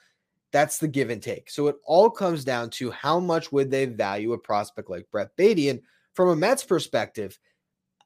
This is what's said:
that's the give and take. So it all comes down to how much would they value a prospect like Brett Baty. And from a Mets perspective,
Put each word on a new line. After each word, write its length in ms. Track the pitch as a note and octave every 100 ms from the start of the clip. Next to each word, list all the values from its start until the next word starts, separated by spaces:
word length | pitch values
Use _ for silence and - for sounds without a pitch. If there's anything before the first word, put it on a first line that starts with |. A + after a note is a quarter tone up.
| _ _ _ _ _
that's 240 | C#3+ D3 -
the 120 | D#3
give 200 | C#3 A#2
and 140 | A2+
take. 260 | A#2+ G2+ -
So 200 | - D3
it 80 | C#3+ -
all 240 | E3 A3
comes 340 | A3 F#3+ E3
down 240 | C3 A#2+ A#2
to 200 | - B2
how 280 | - C#3 E3+
much 320 | F3+ E3 D#3
would 200 | C#3 C#3
they 160 | C3+ C3+
value 480 | A2 G2+ G2+ A2
a 40 | A#2
prospect 520 | - G#2 G#2 - G2+
like 200 | F2+ F2+
Brett 240 | G#2 G2+ -
Baty. 340 | G3 G3 C#3
And 100 | B2 - _ _
from 160 | - F3+
a 80 | D#3+
Mets 280 | F#3 C4
perspective, 720 | - E3+ - B2 G#2 - G2+ - _ _ _ _ _ _